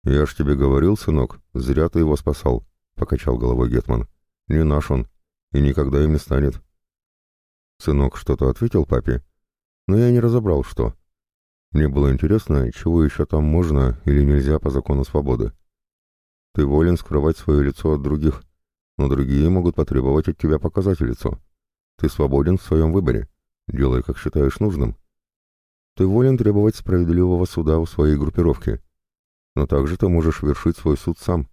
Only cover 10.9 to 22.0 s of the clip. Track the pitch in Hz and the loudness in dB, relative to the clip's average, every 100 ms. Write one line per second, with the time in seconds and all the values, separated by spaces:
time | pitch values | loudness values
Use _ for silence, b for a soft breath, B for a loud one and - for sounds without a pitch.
10.9 | - _ _ _ _ _ _ _ 73 76 | -6 _ _ _ _ _ _ _ 0 2
11.9 | 67 71 65 80 110 - 71 62 - - | 2 2 2 2 0 0 0 0 -4 0
12.9 | 85 78 - 78 78 76 80 85 73 65 | 2 2 0 -2 0 2 2 2 2 0
13.9 | 62 - 71 71 71 67 76 73 67 - | 0 0 2 4 2 2 -2 -2 -4 -2
14.9 | 69 67 76 69 60 53 - _ _ _ | -4 -2 -4 -2 -2 -4 -8 _ _ _
15.9 | _ _ _ _ _ _ - 71 73 85 | _ _ _ _ _ _ -2 0 2 2
16.9 | 85 - 76 76 78 - 73 69 - 80 | 0 -2 -2 0 -2 0 2 0 -2 -2
17.9 | 73 69 76 76 - - _ _ _ _ | -2 -2 -2 -2 -4 -16 _ _ _ _
18.9 | - 71 67 65 69 80 92 87 - 73 | -4 0 0 0 0 2 2 0 -2 -2
19.9 | 67 65 73 - 78 78 78 85 - 95 | 0 0 0 -2 -4 -2 -2 -2 -2 -2
20.9 | 92 60 58 - - _ _ _ _ _ | -2 -4 -4 -8 -8 _ _ _ _ _
21.9 | _ | _